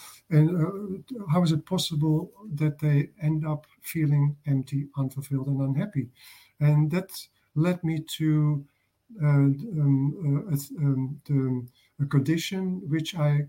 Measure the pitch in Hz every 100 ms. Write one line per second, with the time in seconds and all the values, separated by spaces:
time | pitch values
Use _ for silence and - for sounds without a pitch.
0 | - - _ 156 156 175 160 196 208 185
1 | - 240 196 165 170 156 - 185 - 160
2 | 156 156 180 - 214 147 151 147 151 143
3 | 143 _ 151 156 156 151 - _ - 165
4 | 151 143 147 147 147 135 131 139 139 -
5 | 135 139 - 139 135 135 135 135 208 139
6 | 120 _ - - _ _ 147 147 151 170
7 | 185 - - _ _ 147 170 180 160 160
8 | 156 - 156 151 151 147 143 _ _ _
9 | _ 220 147 143 139 139 220 165 143 135
10 | 139 151 156 143 208 143 - 240 143 131
11 | 131 143 - 143 131 127 123 _ _ _
12 | 143 143 120 170 - 190 190 185 151 156
13 | 156 175 147 147